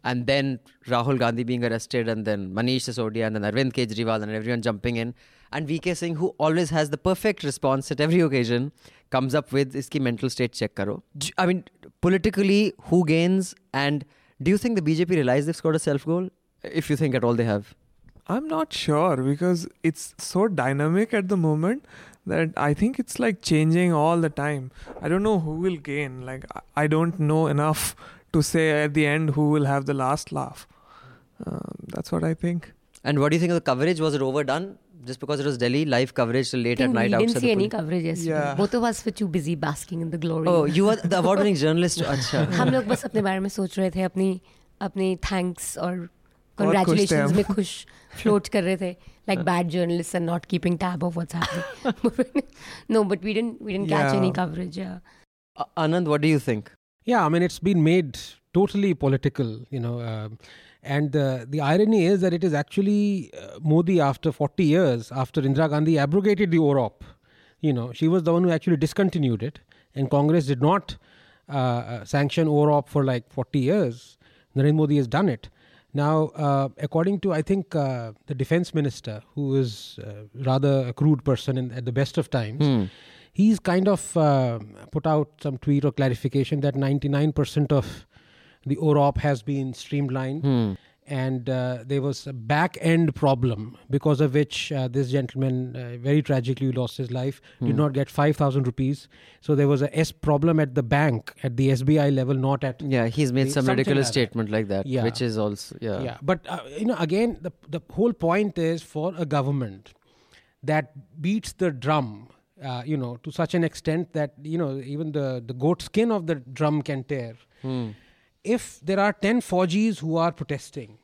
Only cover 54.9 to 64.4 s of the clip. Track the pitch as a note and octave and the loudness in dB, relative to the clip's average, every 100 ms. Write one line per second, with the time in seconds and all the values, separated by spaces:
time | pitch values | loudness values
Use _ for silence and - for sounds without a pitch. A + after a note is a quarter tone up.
54.9 | F3+ - _ _ _ _ - - - D#3 | -12 -18 _ _ _ _ -12 -8 -2 0
55.9 | E3+ E3 D3 D3+ D3+ B2+ A2 - _ _ | 2 2 2 4 2 2 -4 -4 _ _
56.9 | _ - A#3+ D#3+ E3+ F3 - F3+ F#3 D#3 | _ 0 2 4 2 0 0 0 4 4
57.9 | F3+ D3+ - - - _ F3 G3 G3+ G3 | 4 0 -8 -16 -20 _ 0 2 2 0
58.9 | D#3 C#3 C3+ C#3+ - A#2+ A2 B2 C3+ A#2 | 2 2 2 0 -2 -4 -6 -10 -6 -4
59.9 | A#2+ A#2 A2 G#2+ A2+ - - - _ - | -6 -6 -6 -8 -14 -20 -20 -20 _ -4
60.9 | C#3+ D3+ D3 C3+ C3 A#2+ D3 C#3+ E3+ G#3+ | -2 0 0 0 -2 -6 -2 2 4 4
61.9 | A3 E3+ G3 F#3 E3+ F3+ D3 C#3+ - G3 | 4 4 4 2 0 0 0 -2 0 2
62.9 | G#3 G#3 G3 C3 - - - D3+ D#3 F3 | 2 2 -2 -6 -14 -16 -6 2 4 4
63.9 | F3+ C#3 B2+ E3 - | 4 4 2 -2 -2